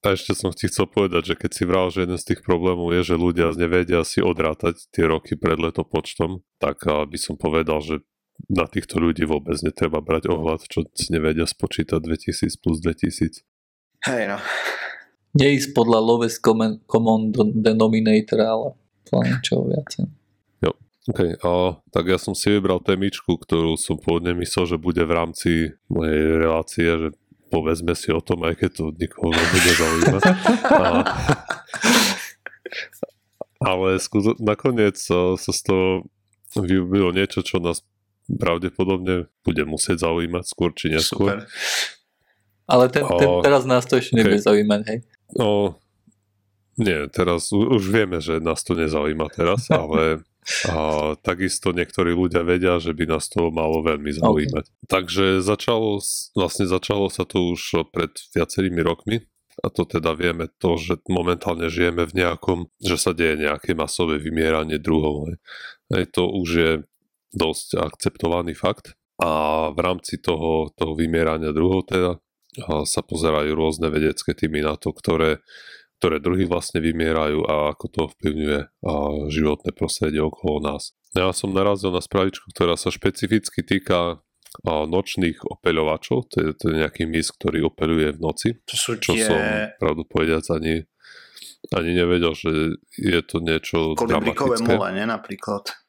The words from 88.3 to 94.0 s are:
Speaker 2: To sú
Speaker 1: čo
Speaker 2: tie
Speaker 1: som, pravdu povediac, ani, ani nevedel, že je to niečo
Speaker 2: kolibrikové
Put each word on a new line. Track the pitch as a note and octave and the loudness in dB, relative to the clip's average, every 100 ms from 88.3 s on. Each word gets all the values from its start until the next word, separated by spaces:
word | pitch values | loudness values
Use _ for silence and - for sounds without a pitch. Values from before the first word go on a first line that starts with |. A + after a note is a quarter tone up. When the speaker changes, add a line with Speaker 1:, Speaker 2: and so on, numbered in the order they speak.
| - A#2 A#2 - | -2 -4 -4 -8
Speaker 2:
To | - | -6
sú | - A2+ | -6 -4
Speaker 1:
čo | - | 0
Speaker 2:
tie | A2+ | 0
Speaker 1:
som, | A2 D#2+ G#2+ G#2+ G#2+ - | 2 0 0 -4 -6 -4
pravdu | E2 D#2 D#2+ | -4 -4 -4
povediac, | D#2+ D#2+ D#2+ - | -2 0 0 -2
ani, | E2 D#2+ D#2+ D#2+ _ - - - - - - - | -2 0 -2 -4 _ -20 -20 -20 -20 -20 -20 -4
ani | - E2+ | -2 0
nevedel, | F2+ F2 F2+ E2+ | 2 4 4 2
že | D#2 E2+ D#2 D#2+ - _ - | 0 -2 0 0 -4 _ -4
je | - E2+ | 0 0
to | - F2 | 0 -4
niečo | E2 D#2+ - F2+ D#2+ | 0 -2 0 -2 0
Speaker 2:
kolibrikové | D#2+ | -2